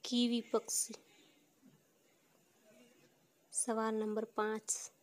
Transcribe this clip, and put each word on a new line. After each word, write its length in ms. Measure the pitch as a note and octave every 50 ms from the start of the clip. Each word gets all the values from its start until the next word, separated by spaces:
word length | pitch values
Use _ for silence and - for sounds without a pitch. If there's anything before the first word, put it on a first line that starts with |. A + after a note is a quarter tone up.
| -
कीवी 360 | - B3+ A#3+ B3 A#3+ A#3+ A#3
पक्षी। 520 | A3 - - A3 - - - - - - A3 - - - - - - - - _ _ _ _ _ - - - - _ _ _ _ _ _ _ _ _ _ _ - _ _ _ _ _ - - A#3+ B3 A#3 F4 - - - _ _ _ _ _ _ _ _
सवाल 440 | - - - - A3+ A3 A3 A3 A3
नंबर 300 | A3 G#3+ G#3+ G#3+ A3 A3
पाँच। 680 | A3 - - - - G#3+ A3 - - - - - - - _